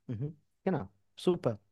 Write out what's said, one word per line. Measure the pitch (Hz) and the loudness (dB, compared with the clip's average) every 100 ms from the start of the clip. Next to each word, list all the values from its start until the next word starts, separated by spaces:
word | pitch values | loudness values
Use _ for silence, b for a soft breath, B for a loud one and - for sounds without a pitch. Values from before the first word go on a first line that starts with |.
| - | -8
Mhm. | 110 143 160 _ _ | -6 -6 -8 _ _
Genau. | - 165 98 _ _ - | -2 -2 -2 _ _ -4
Super. | - 175 135 104 _ | 2 2 2 -2 _